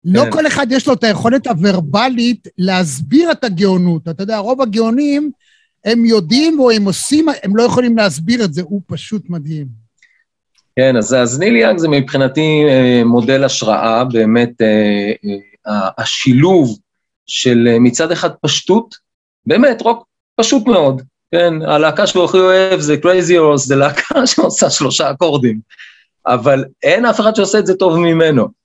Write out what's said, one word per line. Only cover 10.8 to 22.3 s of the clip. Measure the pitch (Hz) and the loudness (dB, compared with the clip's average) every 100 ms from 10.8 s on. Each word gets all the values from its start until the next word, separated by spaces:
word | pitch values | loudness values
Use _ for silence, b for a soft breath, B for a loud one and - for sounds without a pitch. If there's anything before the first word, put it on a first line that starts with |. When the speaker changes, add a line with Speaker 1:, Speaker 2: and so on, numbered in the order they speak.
| 131 123 | 2 2
Speaker 2:
אז, | 107 | 0
אז | 127 123 131 | 0 0 0
ניל | 202 233 | 0 2
יאנג | 226 185 | 2 0
זה | 165 | 0
מבחינתי, | 143 135 139 131 143 156 151 151 | 0 0 -2 -2 0 0 2 2
אה, | 131 127 123 | 4 4 2
מודל | 117 120 117 135 | 2 2 2 0
השראה, | 135 - 110 101 110 113 | 0 -2 -2 0 0 -2
באמת, | 131 117 110 117 120 120 | 0 0 2 2 0 0
אה, | 110 107 104 104 101 - | 0 2 0 -2 -4 -6
אה, | 104 101 _ _ 107 | -8 -10 _ _ -8
ה-, | 104 95 - | -6 -6 -6
השילוב | 110 - 135 127 170 185 127 107 _ _ _ _ - | -10 -2 2 4 4 4 2 -4 _ _ _ _ -12
של, | - 127 120 120 | -4 0 2 4
אה, | 117 | 4
מצד | 120 120 160 | 2 2 -4
אחד | 165 170 - | -2 -4 -4
פשטות, | 151 - - 214 226 - _ _ _ _ - | -4 -4 0 -2 -2 -20 _ _ _ _ -2
באמת, | 185 277 226 | 2 2 2
רוק | 226 226 _ _ _ - | -2 -2 _ _ _ -4
פשוט | 233 277 214 | 0 0 2
מאוד, | 196 143 131 - _ _ | 2 2 -2 -10 _ _
כן, | 170 175 160 | 0 0 -2
הלהקה | 156 151 156 151 202 | -2 0 0 0 0
שהוא | 185 | 0
הכי | 170 | 2